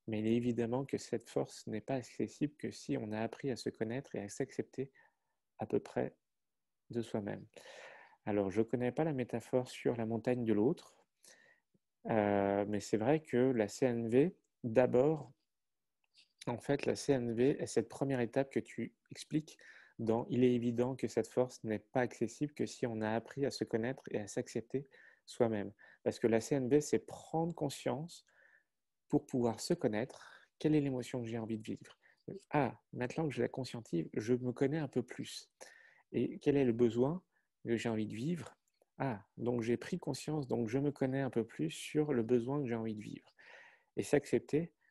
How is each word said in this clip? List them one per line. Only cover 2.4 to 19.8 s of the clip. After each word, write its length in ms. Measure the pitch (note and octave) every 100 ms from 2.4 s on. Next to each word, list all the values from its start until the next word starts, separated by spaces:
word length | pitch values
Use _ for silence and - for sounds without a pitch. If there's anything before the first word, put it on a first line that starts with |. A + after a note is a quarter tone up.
| D3 -
que 160 | A2
si 240 | - - C3+
on 160 | G#2+
a 80 | G#2+
appris 320 | A2+ - C#3
à 60 | A2
se 120 | G#2+
connaître 460 | - A2+ B2+ - -
et 40 |
à 100 | G2+
s'accepter 600 | - C3+ - A2+ - C3+ _ _ _ _ _ _ -
à 80 | -
peu 140 | A#2
près 360 | - B2 B2+ - _ _ _ _ _ _ -
de 100 | A#2
soi-même. » 440 | A2 A2+ G2+ G2+ G#2+ - - - - - - _ G#2+
Alors, 220 | G#2 G2
je 120 | G2+
connais 320 | A2+ B2 B2
pas 100 | C3+
la 100 | D#3+
métaphore 540 | C3 A#2 A#2 - B2+ B2
sur 300 | - C#3 A#2+
la 80 | A2
montagne 400 | A2+ B2+ B2 A2+
de 80 |
l'autre, 520 | G#2 A#2+ F3 - _ _ _ - - _ _ _ _ _ _ A#3
euh, 560 | A2+ G#2 G2+ G2 G2+ G2+
mais 120 | G#2
c'est 180 | - G#2+
vrai 240 | A2+ D#3
que 300 | - A#2+ C3
la 160 | A#2+ G#2
C 180 | - C3
N 220 | A#2 A2+
V, 300 | B2 E3+ - _ _
d'abord, 720 | B2 A#2 B2 B2 D3 D#3 - - _ _ _ _ _ _ _ _ _ _ -
en 120 | -
fait, 260 | - C#3+ -
la 100 | G#2+
C 160 | -
N 220 | C3+ A#2+
V 280 | A2+ C3 -
est 60 | A#2
cette 220 | A#2 -
première 300 | - C#3 B2+
étape 320 | A#2 C3+ C3+
que 80 | A2+
tu 340 | - - A2+ - _
expliques 460 | - - D#3 D3+ - - -